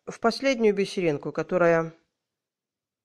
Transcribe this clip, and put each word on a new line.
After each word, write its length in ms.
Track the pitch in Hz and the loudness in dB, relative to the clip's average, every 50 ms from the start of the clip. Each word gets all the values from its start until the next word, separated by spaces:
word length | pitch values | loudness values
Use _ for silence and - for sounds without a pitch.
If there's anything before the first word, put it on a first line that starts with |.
| _ | _
в 120 | - - - | -18 -12 -2
последнюю 540 | - 233 220 - 254 269 269 226 226 214 202 | -2 -2 -2 0 -2 -2 0 2 2 2 2
бисеринку, 580 | 196 196 - - 202 180 165 147 139 - 156 | 2 -2 -4 -4 -2 0 0 -2 -2 -6 -8
которая 640 | - - 156 - 185 180 175 170 170 165 165 165 - _ _ _ _ _ _ _ _ _ _ _ _ _ _ _ _ _ _ _ _ _ | -6 -6 -6 -2 0 2 4 4 4 2 0 -4 -10 _ _ _ _ _ _ _ _ _ _ _ _ _ _ _ _ _ _ _ _ _